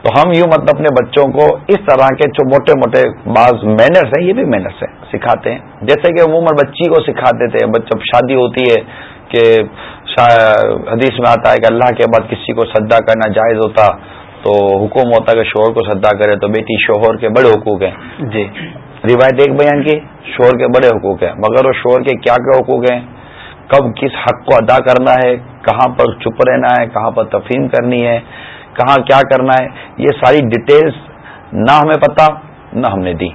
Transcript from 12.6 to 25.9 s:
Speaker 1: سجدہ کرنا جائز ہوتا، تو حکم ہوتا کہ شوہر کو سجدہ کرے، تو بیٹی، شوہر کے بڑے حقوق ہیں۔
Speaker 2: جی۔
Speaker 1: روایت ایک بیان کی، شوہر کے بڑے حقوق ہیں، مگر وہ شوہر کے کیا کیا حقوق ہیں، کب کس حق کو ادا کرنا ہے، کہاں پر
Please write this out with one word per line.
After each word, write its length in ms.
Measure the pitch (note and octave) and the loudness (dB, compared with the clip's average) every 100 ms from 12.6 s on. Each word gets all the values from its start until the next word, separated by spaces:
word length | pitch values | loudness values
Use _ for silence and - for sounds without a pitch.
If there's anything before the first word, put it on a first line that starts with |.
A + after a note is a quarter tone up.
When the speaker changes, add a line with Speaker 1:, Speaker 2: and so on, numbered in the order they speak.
Speaker 1:
سجدہ 320 | A2+ A2 G#2+ A#2 | -2 -2 0 0
کرنا 320 | A2 A2+ G#2+ | 2 -2 0
جائز 280 | G2+ A2+ A2 | -2 0 0
ہوتا، 300 | A2 A2 G#2 E2+ - - - - | 0 2 2 0 -14 -20 -20 -6
تو 80 | G#2 G#2 G2+ G2 | -2 0 2 0
حکم 240 | G#2 C3 B2 | 0 -2 2
ہوتا 240 | A2+ G2+ | 0 2
کہ 100 | A2+ | 0
شوہر 300 | G#2+ G#2+ A2 | 0 0 0
کو 80 | A2+ G2+ | 0 -4
سجدہ 240 | G2 G#2 G2+ | -2 0 0
کرے، 200 | G#2+ G2+ | 0 0
تو 120 | G2+ | -2
بیٹی، 280 | A2 A2 G#2+ - | -4 -4 -4 0
شوہر 300 | G#2 A2+ A2 | 0 0 0
کے 120 | A2+ | -2
بڑے 220 | A#2 B2 | 2 2
حقوق 320 | A2 A2 G2 | 2 -2 -4
ہیں۔ 440 | F#2+ - - - C3+ | -4 -6 -18 -12 -8
Speaker 2:
جی۔ 120 | G#2+ G2 - - - - - | -6 -8 -10 -16 -16 -20 -8
Speaker 1:
روایت 360 | A2 A#2+ C3 B2+ | 0 2 2 4
ایک 180 | C#3 C#3 | 0 2
بیان 220 | D3 C#3+ | 0 0
کی، 180 | C#3+ D3+ - - | -2 -4 -6 -20
شوہر 340 | - - B2 B2 | -14 2 2 2
کے 80 | B2 | 0
بڑے 220 | B2+ B2+ | 2 2
حقوق 340 | G#2+ G2 F#2+ | 0 -4 -2
ہیں، 100 | F2+ | -4
مگر 340 | - G#2+ A#2+ C3 | -2 0 2 0
وہ 60 | |
شوہر 300 | B2+ B2 B2+ | 0 0 0
کے 140 | C3 B2 | 0 -2
کیا 180 | A#2+ | 0
کیا 280 | A#2+ B2 C3 | 0 2 0
حقوق 280 | B2+ C3 B2 | 0 -2 -2
ہیں، 100 | B2 - - - - - - - | -4 -8 -20 -20 -20 -20 -20 0
کب 300 | C#3 B2 A2 | 0 0 -4
کس 140 | C3+ | -6
حق 300 | - - B2 | -4 -6 -6
کو 100 | - | 0
ادا 240 | B2+ A2+ C3 | 0 2 0
کرنا 360 | B2+ B2 B2+ | 2 0 2
ہے، 220 | B2+ B2 B2 | 2 0 -2
کہاں 520 | - - - G#2+ | -8 -6 -4 0
پر 160 | B2+ | -2